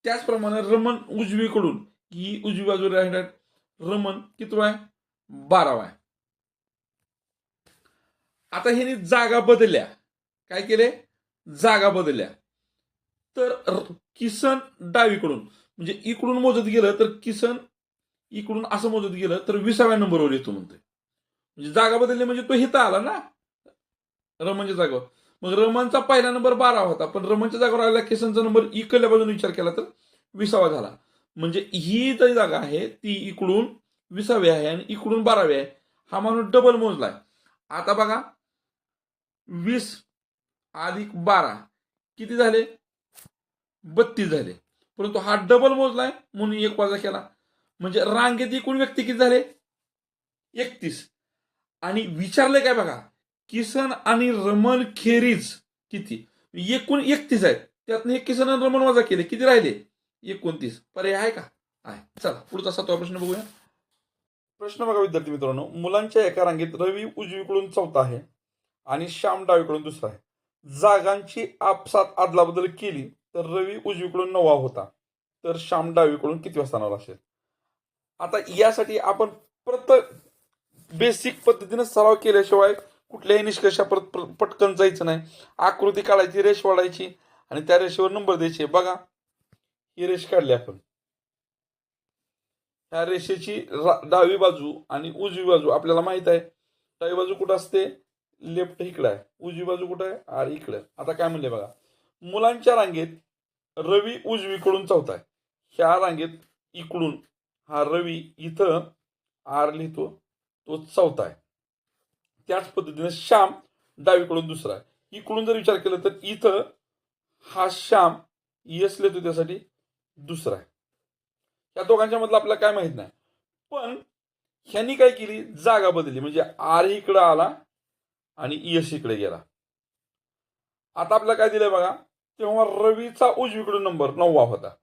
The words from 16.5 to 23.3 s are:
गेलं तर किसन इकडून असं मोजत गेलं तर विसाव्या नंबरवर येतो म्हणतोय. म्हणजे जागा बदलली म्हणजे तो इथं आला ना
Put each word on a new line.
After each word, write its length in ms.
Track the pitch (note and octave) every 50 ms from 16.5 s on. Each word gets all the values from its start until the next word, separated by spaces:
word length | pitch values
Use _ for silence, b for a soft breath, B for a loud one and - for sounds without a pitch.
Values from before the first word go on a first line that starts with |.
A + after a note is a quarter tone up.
| A3+ A#3 G#3+
गेलं 320 | G#3+ G#3 A#3 G#3 G3+ G3+ -
तर 120 | A3+ G#3+ - -
किसन 340 | - A#3 G#3+ - - A#3 B3 B3 - _ _ _ _ _ _ _ _ _ _ _ _ _
इकडून 340 | - G#3 G#3 G#3 G#3+ A3 A3+
असं 240 | - G#3 G3+ G#3+ A3+
मोजत 240 | A3 A3 G3 G3 F3
गेलं 240 | F3+ F#3+ F3 E3+ F#3+ - -
तर 80 | G3+
विसाव्या 400 | G3+ G3 A3+ A3 G#3+ B3 A3 A3
नंबरवर 360 | G#3+ G3+ F#3 E3+ D#3+ D3+ C#3+
येतो 180 | C3+ C3 - A2
म्हणतोय. 280 | G2+ F#2+ F2+ F2 - - _ _ _ _ _ _ _ _ _ _ _ _ _ _ _ -
म्हणजे 140 | C#3+ D3+
जागा 260 | D3+ A3 A3+ A3+ A3+ A#3
बदलली 260 | B3 A#3+ B3 A#3+ B3
म्हणजे 180 | A#3+ B3 B3
तो 120 | B3 - C4+
इथं 240 | A#3+ B3+ - - C4+
आला 220 | A#3+ G3+ F#3+ G3
ना 180 | A3 C#4+ G#4+ F4 - -